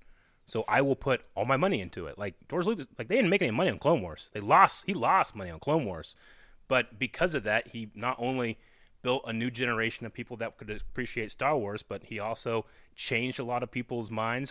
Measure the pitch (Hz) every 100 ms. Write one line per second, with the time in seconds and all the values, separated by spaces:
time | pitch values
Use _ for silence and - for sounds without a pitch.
0 | - - _ _ - 113 107 113 139 127
1 | 139 123 - - 117 135 185 143 85 -
2 | 80 71 101 - - 160 180 214 131 -
3 | 117 233 196 196 147 113 180 95 139 160
4 | 90 78 - 107 104 165 196 - - 196
5 | 120 185 - 107 92 80 - 160 113 85
6 | - - - - - - - 131 113 101
7 | 127 - 180 151 104 110 - 120 107 107
8 | 120 127 123 131 120 110 - - - -
9 | 123 135 - 113 123 120 123 113 113 -
10 | 113 - 120 113 113 - 107 107 - -
11 | 120 120 104 - 131 151 101 107 - 101
12 | - 110 104 113 120 113 - - - -
13 | - 117 127 127 120 123 123 127 117 120
14 | 110 110 113 123 135